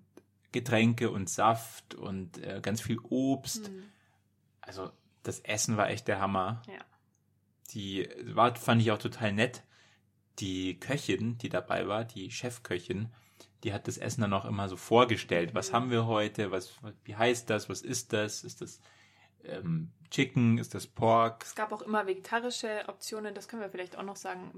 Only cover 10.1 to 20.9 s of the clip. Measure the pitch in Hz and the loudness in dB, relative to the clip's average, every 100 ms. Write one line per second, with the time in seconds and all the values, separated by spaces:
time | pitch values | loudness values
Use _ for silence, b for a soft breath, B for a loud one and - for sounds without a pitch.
10.1 | _ _ - 98 92 92 87 - 143 - | _ _ -8 -4 -2 -2 -4 -4 -4 0
11.1 | 95 113 117 - - - 90 92 104 117 | 0 0 -4 -4 -4 -2 -2 0 -2 -4
12.1 | - 95 - 123 120 - 87 - 92 113 | -8 -10 -8 -8 -8 -4 -6 -2 -6 -6
13.1 | b b b b _ 113 101 - 113 104 | b b b b _ -6 -4 -6 -6 -6
14.1 | 117 104 98 113 104 98 92 - 113 123 | -2 0 0 0 -4 -4 -6 6 8 8
15.1 | 101 - 87 85 - - 117 127 117 113 | 4 2 2 2 -2 0 0 2 2 4
16.1 | 107 107 110 101 92 - - 107 - - | 2 2 0 -2 -2 -4 -14 -16 -16 -14
17.1 | 104 117 117 - 107 - 95 - 120 - | 2 4 4 0 -2 0 -8 -4 -6 -2
18.1 | 107 107 - 117 - - - b b b | 0 0 -4 -12 -12 -14 -14 b b b
19.1 | b b _ - - 87 80 82 _ - | b b _ -12 -8 -2 -2 -2 _ -6
20.1 | - 135 - 117 117 117 101 - | 0 2 6 6 6 2 -8 -10